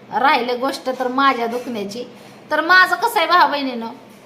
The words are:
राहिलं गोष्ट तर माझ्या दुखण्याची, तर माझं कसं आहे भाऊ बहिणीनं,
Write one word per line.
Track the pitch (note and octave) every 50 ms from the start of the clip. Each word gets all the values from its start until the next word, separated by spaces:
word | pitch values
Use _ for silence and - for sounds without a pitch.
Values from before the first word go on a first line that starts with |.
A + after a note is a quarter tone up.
| - - G3 G#3+
राहिलं | B3 C#4+ D4+ B3+ A#3 B3 A#3+ A#3
गोष्ट | B3+ C4+ - - - B3+ B3+ -
तर | B3
माझ्या | B3 B3+ C4+ C#4 C#4 B3+ A#3 A#3
दुखण्याची, | A3+ A#3+ B3 - C4 A#3 G#3 G3+ G3 G3+ B3 B3 - - - - - - - - -
तर | D4+ D#4
माझं | - E4 F#4 F#4 F#4 F4 F4+
कसं | - - A4 A4
आहे | G4+ E4
भाऊ | D#4 F4 F4+ D4+ C#4
बहिणीनं, | C#4+ C#4+ C#4 C4 A#3+ A3+ A3+ A#3 B3+ - - - - - -